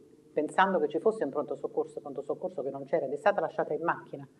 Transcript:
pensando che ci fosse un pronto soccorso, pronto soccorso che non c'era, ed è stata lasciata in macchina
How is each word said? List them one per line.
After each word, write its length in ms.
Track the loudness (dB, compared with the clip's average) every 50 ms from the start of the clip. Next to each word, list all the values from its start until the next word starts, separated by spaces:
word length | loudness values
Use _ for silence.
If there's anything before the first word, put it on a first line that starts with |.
| -20 -20 -20 -20 -20 -4 -2
pensando 440 | -2 -2 2 4 4 4 6 6 4
che 80 | 2 2
ci 100 | 0 2
fosse 260 | 2 2 2 2 -2
un 60 | -2
pronto 240 | -2 -2 -2 -2 -4
soccorso, 460 | -6 -6 -4 -2 -2 -2 -2 -6 -8
pronto 220 | -10 -8 -8 -6 -4
soccorso 400 | -4 -4 -4 -4 -6 -4 -4 -4
che 80 | -4
non 140 | -4 -6 -4
c'era, 220 | 0 0 0 0
ed 60 | 0 -2
è 40 |
stata 240 | 4 4 4 4 4
lasciata 320 | 0 0 0 -2 -2 0 -2
in 100 | 0 0
macchina 440 | 0 0 -2 -4 -10 -12 -12 -12 -14 -18